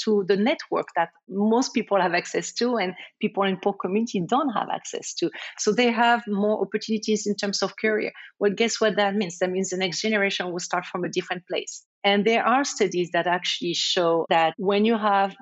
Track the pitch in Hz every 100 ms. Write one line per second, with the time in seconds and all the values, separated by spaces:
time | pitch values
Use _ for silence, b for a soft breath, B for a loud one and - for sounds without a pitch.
0 | - 208 180 196 220 320 - 165 165 -
1 | - _ _ 185 220 226 269 226 202 196
2 | 180 175 - - 175 - 240 240 185 180
3 | B _ 214 - 196 185 202 196 185 202
4 | 226 196 165 247 302 202 - - - -
5 | - - 170 B B - - 208 247 220
6 | 233 240 214 202 208 214 196 214 - 220
7 | 214 214 208 202 202 196 190 - 220 214
8 | - B B _ 202 190 226 - 220 196
9 | 202 196 180 - 185 185 190 185 185 160
10 | 220 214 196 - 180 175 - 180 180 180
11 | 175 170 175 185 - 160 - - - _
12 | 202 202 202 226 - 254 277 - 196 175
13 | 170 175 170 180 - - 175 170 - -
14 | 170 165 - 170 160 - 185 202 214 226
15 | 208 196 196 180